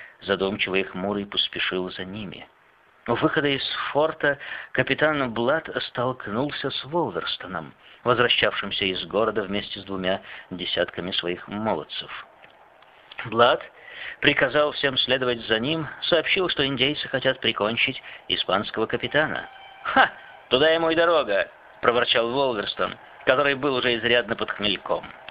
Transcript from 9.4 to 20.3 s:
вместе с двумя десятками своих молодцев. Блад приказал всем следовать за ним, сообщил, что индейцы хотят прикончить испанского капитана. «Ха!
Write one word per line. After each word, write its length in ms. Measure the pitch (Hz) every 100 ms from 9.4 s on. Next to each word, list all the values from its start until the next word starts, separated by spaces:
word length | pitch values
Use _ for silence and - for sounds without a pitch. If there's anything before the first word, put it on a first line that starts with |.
вместе 360 | 95 101 - 104
с 40 |
двумя 380 | 98 95 92 95 - - -
десятками 640 | 90 90 - 87 - 87
своих 360 | - 87 87 -
молодцев. 800 | 101 110 87 - - - - - - - - - - - - - - 117
Блад 380 | 110 120 170 - - - - - -
приказал 540 | 139 139 139 143 147
всем 240 | - 139 131
следовать 420 | - 131 127 120 107
за 120 | 110
ним, 280 | 127 160 147 -
сообщил, 480 | - 165 156 - 175
что 160 | - 139
индейцы 420 | 135 131 147 -
хотят 320 | 135 135 131
прикончить 640 | 120 - 101 117 - 131 - - -
испанского 600 | 85 - 95 104 - 110
капитана. 600 | 117 123 143 151 69 - - - -
«Ха! 280 | - 269 220 - -